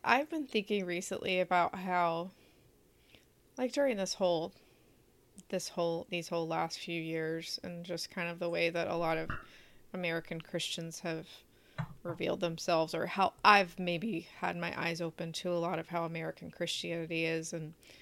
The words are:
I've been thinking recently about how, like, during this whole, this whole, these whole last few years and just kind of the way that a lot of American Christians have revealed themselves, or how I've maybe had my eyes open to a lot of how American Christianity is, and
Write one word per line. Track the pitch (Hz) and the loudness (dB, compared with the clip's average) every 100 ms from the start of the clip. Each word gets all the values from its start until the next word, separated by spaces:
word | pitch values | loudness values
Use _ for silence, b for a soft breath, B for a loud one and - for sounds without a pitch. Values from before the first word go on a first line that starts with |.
I've | - 254 302 | 2 2 2
been | 320 269 | -4 0
thinking | 220 202 208 175 | -2 2 0 0
recently | 175 - - 185 185 | -2 -2 -2 2 2
about | 180 180 170 196 | 4 4 4 0
how, | 185 180 170 165 190 b b b b _ _ b b b b _ _ - | 0 2 4 2 -4 b b b b _ _ b b b b _ _ -2
like, | 247 | 0
during | 285 277 202 | 4 4 2
this | 185 | 0
whole, | - 180 165 185 - b b b b _ _ _ - - | 2 4 4 0 -8 b b b b _ _ _ -18 -6
this | 185 - | -4 -4
whole, | 180 170 165 - | -2 0 0 -2
these | 175 165 | -4 -2
whole | 170 165 | -2 0
last | 165 165 - | 0 -2 -4
few | - 170 | -4 -4
years | 160 160 160 165 - - | -2 -2 -2 -4 -6 -8
and | 180 175 | -8 -8
just | 175 170 - | -6 -6 -6
kind | 190 170 | -4 -4
of | 170 | -2
the | 175 | -2
way | 170 170 | 2 2
that | 170 - | 2 0
a | 170 | 0
lot | 160 160 | 2 0
of | 165 - b b b b - | -2 -6 b b b b -12
American | 185 175 165 - 165 | -4 -2 -2 -4 -8
Christians | - 170 - - 165 - | -6 -4 -4 -6 -8 -6
have | 170 160 185 - - B B B B - | -4 -4 -6 -18 -20 B B B B -8
revealed | 175 170 175 180 | -8 -4 -2 0
themselves, | 175 165 - 165 160 | -2 -2 2 2 2
or | 165 175 | 0 -2
how | 196 190 - | 2 2 6
I've | 208 202 180 - | 8 8 6 0
maybe | 180 170 226 165 - - | -2 0 0 -4 -6 -4
had | 180 175 | -2 -2
my | 170 - | -4 -2
eyes | 170 165 | -2 -2
open | 165 - 165 | -4 -6 -6
to | - 180 | -4 -2
a | 175 | 0
lot | 170 165 | 0 -2
of | 165 | -2
how | 175 | -2
American | 165 165 160 - 160 | -2 -4 -6 -8 -10
Christianity | - 170 - 170 170 165 165 | -6 -4 -2 -4 -4 -2 0
is, | 165 165 165 | 0 0 -4
and | 165 156 - b b | -6 -8 -12 b b